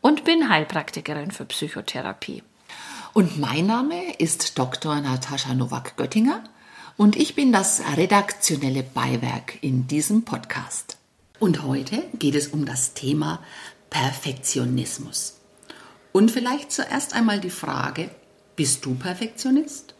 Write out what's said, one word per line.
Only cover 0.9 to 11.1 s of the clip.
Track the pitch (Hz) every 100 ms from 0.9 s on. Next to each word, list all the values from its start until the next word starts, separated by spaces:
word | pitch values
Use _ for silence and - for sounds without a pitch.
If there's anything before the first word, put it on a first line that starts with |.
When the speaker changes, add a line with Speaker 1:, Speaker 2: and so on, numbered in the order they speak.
| - 156 151 147
Speaker 1:
für | -
Psychotherapie. | - - 147 - - - - 98 - - - _ _ - - - -
Speaker 2:
Und | - 180 147
mein | 143 135 185
Name | 226 269 339 370 -
ist | 165 - - -
Doktor | 127 - 160 147
Natascha | 143 127 127 135 135
Nowak-Göttinger | 127 123 123 - - - 214 233 320 - _ - - - -
und | 208 208
ich | 302
bin | - 269
das | 214 190 - - 143
redaktionelle | 180 202 202 - - 147 135 131
Beiwerk | 131 - 127 123 123 127 - -
in | - 127 127
diesem | 147 151 214
Podcast. | 226 117 - - - - - - _